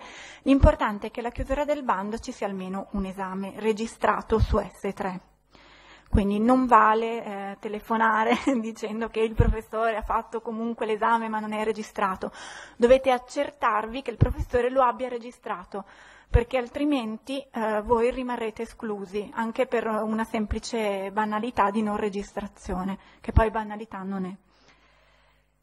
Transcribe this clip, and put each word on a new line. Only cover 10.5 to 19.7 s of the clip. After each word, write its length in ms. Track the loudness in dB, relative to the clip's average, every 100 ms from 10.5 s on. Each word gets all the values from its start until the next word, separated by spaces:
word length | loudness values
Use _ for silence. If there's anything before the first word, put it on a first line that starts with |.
| -4 -4 -2 -2
l'esame 420 | 0 2 2 0
ma 120 | -4
non 120 | -4
è 120 | -4
registrato. 680 | -2 -4 -6 -2 -2 -2 -8 -10 -16 -16 -14 2
Dovete 340 | 6 6 6
accertarvi 880 | 0 0 -4 -4 0 0 0 -2 -8
che 100 | -2
il 60 | 2
professore 520 | 4 2 0 2 2
lo 140 | 4
abbia 260 | 4 2 -4
registrato, 760 | -8 -10 -12 -8 -8 -8 -10 -12 -16 -20 -20 2
perché 280 | 2 4 -2
altrimenti, 880 | -2 -2 0 0 -2 -8 -8 -10 -8
eh, 300 | -4 -2 0
voi 280 | 2 4 2
rimarrete 520 | 0 -4 -4 -4 -6
esclusi, 680 | -10 -8 -6 -6 -6 -6 -6
anche 320 | -6 -4 -2
per 200 | 0